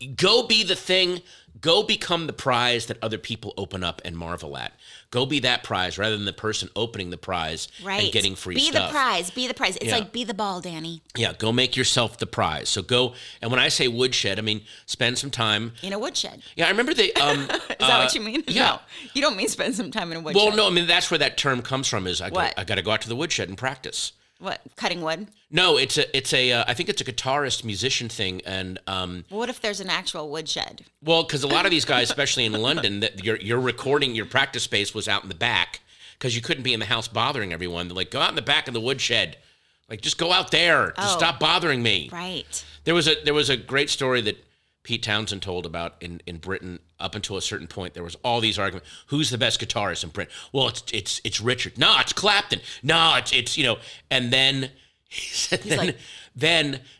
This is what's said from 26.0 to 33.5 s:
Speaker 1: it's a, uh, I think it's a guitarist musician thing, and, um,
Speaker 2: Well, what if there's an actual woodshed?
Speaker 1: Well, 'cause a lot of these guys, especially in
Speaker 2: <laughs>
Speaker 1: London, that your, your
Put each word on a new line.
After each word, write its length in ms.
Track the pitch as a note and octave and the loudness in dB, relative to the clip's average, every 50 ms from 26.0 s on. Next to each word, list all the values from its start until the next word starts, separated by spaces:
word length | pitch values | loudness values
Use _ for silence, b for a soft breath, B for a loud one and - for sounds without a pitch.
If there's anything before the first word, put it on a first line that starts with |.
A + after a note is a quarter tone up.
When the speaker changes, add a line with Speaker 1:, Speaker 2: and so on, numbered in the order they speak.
| C#3 - - | 2 2 0
Speaker 1:
it's 160 | C3+ C3+ - D3+ | -2 0 2 4
a, 200 | C3+ B2+ B2+ B2 | 4 4 4 4
uh, 100 | A#2 A#2 | 4 2
I 80 | - A#2+ | 2 0
think 140 | - E3+ | -2 -2
it's 140 | - G3+ - | -4 -2 -4
a 20 | C3+ | -4
guitarist 600 | B2 A#2 - - C3 C3+ D3 C#3+ B2+ - - - | -6 -6 -4 -2 0 0 0 0 0 -2 -2 -2
musician 420 | A2+ G2+ F2+ A2+ C3+ C3 - B2 | -4 -2 -2 0 0 0 -2 -4
thing, 320 | A2 - - G#2 F#2 F#2 F#2 - | -4 -4 -2 -2 -2 -2 -4 -6
and, 340 | F2+ F#2+ F#2+ F#2 F#2 F#2 F#2 - | -6 -6 -4 -4 -6 -8 -10 -8
um, 380 | - F#2+ F#2 F#2 F#2 F2+ F2+ E2+ - | -6 -4 -4 -4 -4 -6 -10 -10 -10
Speaker 2:
Well, 100 | F#3+ G#3+ | -8 -6
what 100 | A#3+ A#3+ | -6 -6
if 100 | B3 - | -6 -6
there's 220 | - G#3+ G3+ F#3 | -6 -6 -4 -4
an 80 | F#3+ F#3 | -4 -2
actual 400 | E3 F3 F#3+ - - E3+ D3+ D3+ | -2 -2 -2 -4 -6 -6 -8 -8
woodshed? 560 | C#3+ D#3+ D#3 - - - - - - - - _ _ _ - | -8 -8 -6 -6 -4 -6 -6 -8 -10 -16 -20 _ _ _ 2
Speaker 1:
Well, 220 | D#3 E3 E3 E3 | 4 6 6 4
'cause 180 | - - C#3 C3 | 4 0 0 2
a 40 | |
lot 180 | C#3 C#3+ D#3+ F#3 | 4 4 4 4
of 60 | G3 | 4
these 120 | F3 D3+ A#2 | 4 2 2
guys, 260 | - C#3 B2 B2 - | 4 4 4 4 2
especially 360 | - - C#3 C3+ - C3 A#2+ | 2 2 2 2 2 2 2
in 80 | A2 G#2+ | 2 2
Speaker 2:
<laughs> 80 | G#2+ | 0
Speaker 1:
London, 400 | A2 B2+ D3+ - - G2+ G2+ G2+ | 2 2 2 2 0 0 0 0
that 200 | G#2+ A2+ - G2 F#2 | -2 -2 -4 -2 -2
your, 100 | A2+ A2 | -2 -2
your 240 | - F#2+ G2+ | -2 0 0